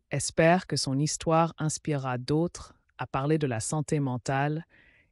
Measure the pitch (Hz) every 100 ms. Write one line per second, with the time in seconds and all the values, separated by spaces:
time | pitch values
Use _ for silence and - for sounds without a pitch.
0 | - 143 - - 165 180 - 143 - 135
1 | 151 - 165 160 165 - 156 - - 143
2 | 131 123 127 151 170 - - - _ -
3 | 139 135 143 156 143 113 - 156 143 156
4 | 135 123 - 139 147 151 - _ _ _
5 | _